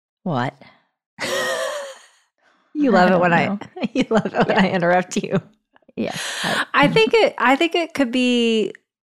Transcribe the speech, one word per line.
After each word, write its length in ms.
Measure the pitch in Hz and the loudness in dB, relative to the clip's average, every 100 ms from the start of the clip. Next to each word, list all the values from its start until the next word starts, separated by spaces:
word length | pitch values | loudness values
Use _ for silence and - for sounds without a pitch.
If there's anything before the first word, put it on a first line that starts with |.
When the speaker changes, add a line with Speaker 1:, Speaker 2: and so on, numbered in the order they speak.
| _ _ | _ _
Speaker 1:
What? 320 | 190 131 127 - - _ _ _ _ - | -6 -4 -4 -8 -20 _ _ _ _ -12
Speaker 2:
<laughs> 40 | - 554 508 523 539 587 554 523 _ _ _ _ _ _ _ 302 | -6 -4 -4 -6 -6 -8 -12 -18 _ _ _ _ _ _ _ -2
You 140 | 277 | 2
love 200 | 190 180 | 4 4
Speaker 1:
I 40 | |
Speaker 2:
it 60 | 185 | 4
when 100 | 180 | 2
Speaker 1:
don't 80 | 170 | 2
Speaker 2:
I, 60 | 190 | 0
Speaker 1:
know. 120 | 208 - 370 277 | -4 -10 -10 -6
Speaker 2:
<laughs> 20 | |
you 120 | 269 - | -4 0
love 160 | 220 - | 0 0
it 220 | - 214 | -2 0
when 100 | 208 | 2
I 80 | 190 | 0
Speaker 1:
Yeah. 80 | |
Speaker 2:
interrupt 420 | 185 170 180 180 - | 0 0 0 0 -6
you. 240 | - - - _ _ _ _ - | -4 -6 -6 _ _ _ _ -8
Speaker 1:
Yeah. 200 | - - - - | -8 -8 -10 -8
I, 240 | - - - | -4 -4 -2
Speaker 2:
I 140 | 254 285 | 2 4
Speaker 1:
mm. 40 | |
Speaker 2:
think 220 | 440 440 | 4 4
it, 200 | 453 302 - | 4 2 2
I 160 | 240 | 0
think 220 | 269 330 349 | 2 0 -2
it 180 | 330 | -4
could 160 | - 247 | -2 -2
be 640 | 254 247 240 233 220 202 - _ _ _ | 0 2 2 2 0 -2 -6 _ _ _